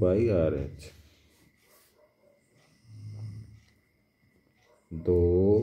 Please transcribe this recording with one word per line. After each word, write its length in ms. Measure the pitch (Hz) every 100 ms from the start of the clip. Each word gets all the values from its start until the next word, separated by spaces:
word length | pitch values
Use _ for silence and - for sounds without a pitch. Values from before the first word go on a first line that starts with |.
पाई 280 | 90 98 117
आर 240 | 92 80
एच, 360 | 73 67 - - - - _ _ _ _ _ _ _ _ _ _ _ _ _ _ _ _ _ _ - - - - - - - _ _ _ _ _ _ _ _ _ _ _ _ -
दो 300 | 82 85 87 87 90 98 104